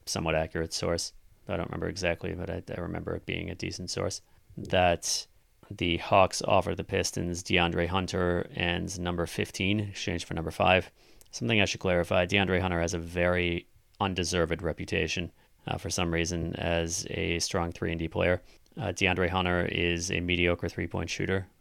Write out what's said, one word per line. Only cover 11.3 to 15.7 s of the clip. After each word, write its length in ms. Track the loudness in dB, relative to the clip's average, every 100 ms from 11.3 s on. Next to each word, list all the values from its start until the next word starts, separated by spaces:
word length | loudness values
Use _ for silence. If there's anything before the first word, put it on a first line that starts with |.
Something 300 | -6 2 4
I 40 | 4
should 140 | 2
clarify, 460 | 2 2 2 2 4
DeAndre 340 | 4 4 2
Hunter 200 | 2 0
has 140 | 0
a 40 | -2
very 680 | -4 0 2 4 2 -2 -6 -20 _ -4
undeserved 600 | -2 0 0 2 2 0
reputation, 680 | -2 -4 -2 0 0 -2 -6 _ _ _
uh, 100 | -6